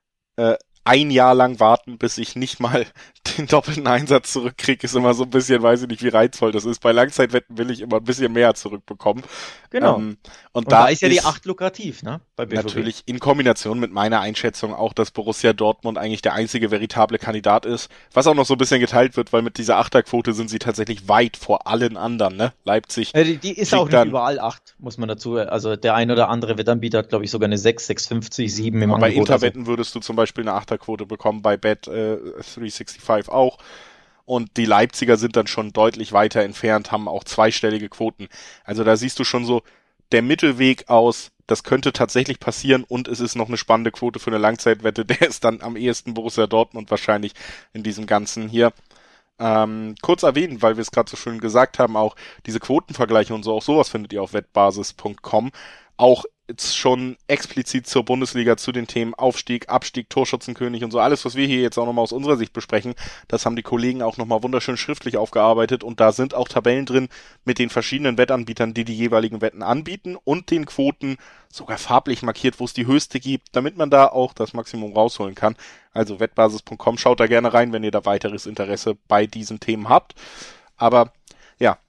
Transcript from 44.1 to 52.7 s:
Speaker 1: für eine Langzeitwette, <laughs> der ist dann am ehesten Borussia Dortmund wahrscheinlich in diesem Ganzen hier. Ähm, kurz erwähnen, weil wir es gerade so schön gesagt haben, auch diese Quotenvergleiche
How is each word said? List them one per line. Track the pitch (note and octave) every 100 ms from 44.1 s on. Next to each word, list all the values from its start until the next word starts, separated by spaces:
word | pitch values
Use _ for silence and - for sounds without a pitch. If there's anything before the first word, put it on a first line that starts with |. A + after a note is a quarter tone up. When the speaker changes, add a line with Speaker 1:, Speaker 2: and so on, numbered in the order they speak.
| -
Speaker 1:
für | -
eine | A2
Langzeitwette, | G#2+ A#2 A#2+ G#2+ A2 G#2 G2+
<laughs> |
der | A#2+
ist | E3 -
dann | A#2 A2+
am | A#2 A2+
ehesten | B2 A#2 -
Borussia | A2+ A2+ A#2 G#2+
Dortmund | A2+ A2+ A2+ G#2+
wahrscheinlich | G#2 - G#2 G#2 - - - -
in | A2
diesem | G#2+ G#2 G#2
Ganzen | G#2 G#2 - A2
hier. | A#2 A#2 - _ _ _ _ _ -
Ähm, | A2+ A2 G#2+ A2 A2 G#2
kurz | - F3
erwähnen, | D#3 C3+ F3 A#2
weil | A2+ A2+
wir |
es | A2
gerade | - A2+
so | -
schön | A#2+ A2+
gesagt | A2 A#2 C3 -
haben, | A#2+ A2
auch | G#2+ - - - -
diese | A2
Quotenvergleiche | -